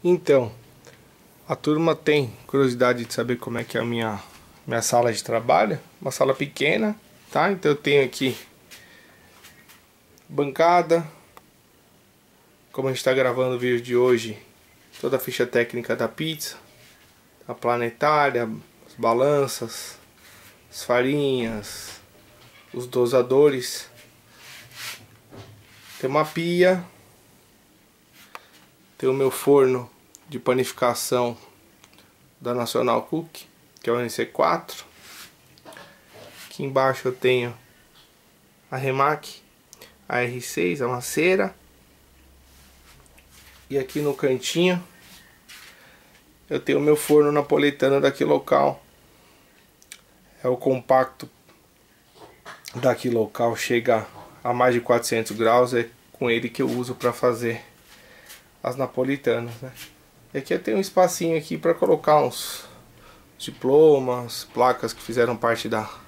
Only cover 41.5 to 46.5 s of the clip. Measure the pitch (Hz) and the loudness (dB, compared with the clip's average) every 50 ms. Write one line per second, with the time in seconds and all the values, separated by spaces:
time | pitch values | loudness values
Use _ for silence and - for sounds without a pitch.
41.5 | - _ _ _ _ _ _ _ _ _ _ _ _ _ _ _ _ _ _ _ | -6 _ _ _ _ _ _ _ _ _ _ _ _ _ _ _ _ _ _ _
42.5 | _ - - - _ _ _ - - - - _ _ - _ _ - - - - | _ -20 -20 -20 _ _ _ -20 -20 -20 -20 _ _ -20 _ _ -20 -20 -20 -20
43.5 | - - - _ 135 139 131 131 - 151 147 147 139 - - 135 131 123 - - | -20 -20 -14 _ -4 -4 -4 -2 -6 -4 -2 -2 -2 0 0 0 0 0 -2 -4
44.5 | - 165 175 185 180 175 175 - - - - - - - - _ _ _ _ - | 0 2 2 2 2 0 -4 -12 -20 -20 -20 -20 -20 -20 -20 _ _ _ _ -20
45.5 | - - - - - - - - - _ _ _ _ - _ _ _ _ _ _ | -20 -20 -20 -20 -20 -20 -20 -20 -20 _ _ _ _ -20 _ _ _ _ _ _